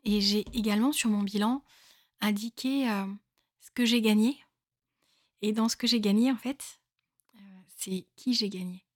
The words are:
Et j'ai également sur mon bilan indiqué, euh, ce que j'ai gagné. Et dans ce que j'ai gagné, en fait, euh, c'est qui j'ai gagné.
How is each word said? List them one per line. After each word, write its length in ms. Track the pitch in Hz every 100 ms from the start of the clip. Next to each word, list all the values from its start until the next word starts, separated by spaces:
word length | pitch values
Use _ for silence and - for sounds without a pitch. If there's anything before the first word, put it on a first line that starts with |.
Et 160 | - 208
j'ai 220 | 202 208 202
également 400 | 247 214 208 247
sur 180 | 294 233
mon 140 | 208
bilan 400 | 202 202 208 269 _ - - _ _ _
indiqué, 720 | 208 208 226 - 262 277 254
euh, 160 | 202 196 202 _ _ _ _
ce 100 | -
que 140 | - 240
j'ai 160 | 240
gagné. 360 | 220 214 220 285 _ _ _ _ _ _ _ _ _ _
Et 120 | 214
dans 160 | 220 226
ce 80 | -
que 100 | 240
j'ai 140 | 233
gagné, 280 | 208 202 247
en 80 | 247
fait, 440 | 247 277 - - _ _ _ _ _ 214
euh, 260 | 196 185 185 -
c'est 280 | - 185 - -
qui 160 | -
j'ai 160 | 233 208
gagné. 360 | 185 180 185 _